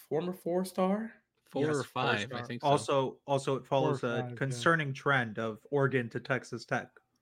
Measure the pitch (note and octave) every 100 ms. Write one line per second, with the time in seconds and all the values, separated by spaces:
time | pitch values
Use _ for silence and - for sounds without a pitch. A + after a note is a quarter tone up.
0 | - D3 F3+ F#3 E3+ F3+ F#3 - F#3 G#3
1 | A3+ - _ _ _ C3+ D3+ D3 B2+ B2
2 | C3 A2 A2+ A#2+ A#2+ A#2+ D3 C#3+ - C#3+
3 | C3 - - C#3 C3+ C3+ - C#3 C3+ C3+
4 | B2 A#2 B2 - C#3 A#2+ E3+ E3 C#3+ C3+
5 | D3 C#3 A#2 G#2+ A2+ G#2+ - C#3+ C3+ B2+
6 | A#2 B2 - B2+ - A#2 - B2 G#2 -
7 | _ _